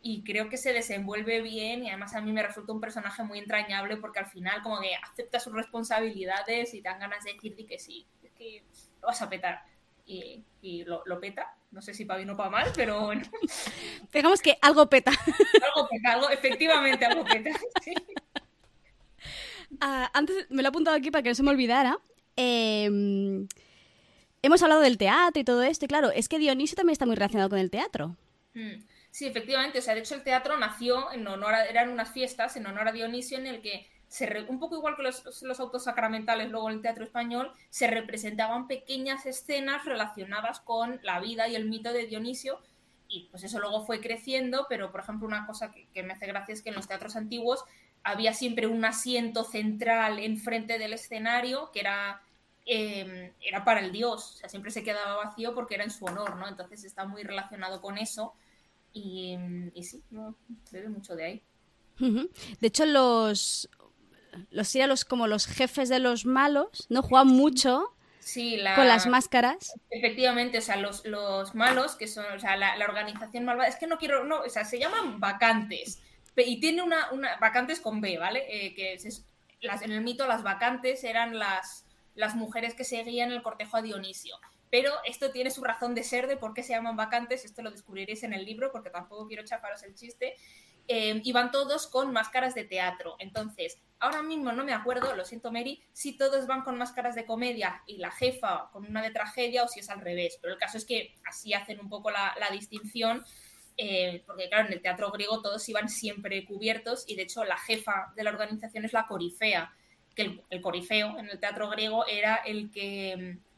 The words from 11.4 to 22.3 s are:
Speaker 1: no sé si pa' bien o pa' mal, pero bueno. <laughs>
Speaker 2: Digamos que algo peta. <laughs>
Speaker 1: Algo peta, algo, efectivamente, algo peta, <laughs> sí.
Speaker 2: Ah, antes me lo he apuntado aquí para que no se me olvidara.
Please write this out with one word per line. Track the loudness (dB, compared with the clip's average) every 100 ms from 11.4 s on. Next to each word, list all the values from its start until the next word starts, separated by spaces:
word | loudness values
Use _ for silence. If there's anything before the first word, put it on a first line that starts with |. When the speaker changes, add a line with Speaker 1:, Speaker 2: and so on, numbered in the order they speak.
| -8 -10 _
Speaker 1:
no | -16
sé | -14 -10
si | -6
pa' | -4
bien | -4
o | -4
pa' | -2
mal, | 0 0 0
pero | 0 0 -2
bueno. | -4 -6 -6
<laughs> | -4 -4 -8 -10 -12 -14 -2
Speaker 2:
Digamos | 4 6 6
que | 6 8
algo | 8 10 10
peta. | 10 6
<laughs> | 2 2 6 8 10 8 2
Speaker 1:
Algo | 0
peta, | 2 2
algo, | 4 4
efectivamente, | 4 2 4 6 6 6 4 4
algo | 4 4
peta, | 2 2 -4 -2
<laughs> | -4
sí. | -2 -6 -6 -14 _ -12 _ _ _ _ _ _ _ -18 -14 -12 -14 -16 -16 -4
Speaker 2:
Ah, | -2 0 2
antes | 4 4 0 0
me | 2
lo | 2
he |
apuntado | 4 4 4
aquí | 4
para | 2
que | 2
no | 4
se |
me | 6
olvidara. | 6 6 6 6 2 _ _ _